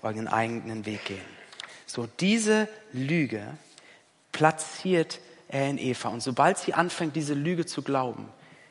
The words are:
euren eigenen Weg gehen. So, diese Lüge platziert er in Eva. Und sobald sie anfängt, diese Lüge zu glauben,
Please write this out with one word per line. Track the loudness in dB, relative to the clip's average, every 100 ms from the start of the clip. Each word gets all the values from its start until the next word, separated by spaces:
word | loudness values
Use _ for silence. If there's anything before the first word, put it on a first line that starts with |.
euren | -6 -4 0
eigenen | 0 0 -2 -6 -8
Weg | -6 -6
gehen. | -6 -10 -12 -20 -20 -18 -18 -18 -10
So, | -8 -6 0
diese | 2 4 4 4 2 -4 -10
Lüge | -4 0 2 2 -2 -6 -12 -18 -20 -20 -20 _ _ _
platziert | 2 4 4 -4 -6 2 2 2 -4 -16 -20 -6
er | 0 0
in | 0
Eva. | -2 -2 -2
Und | -4
sobald | 0 4 6 4
sie | 2
anfängt, | 2 2 0 -2
diese | -2 0
Lüge | 0 0 0
zu | -2 -6
glauben, | -2 0 0 -4 -12 -18 -20 -20 -20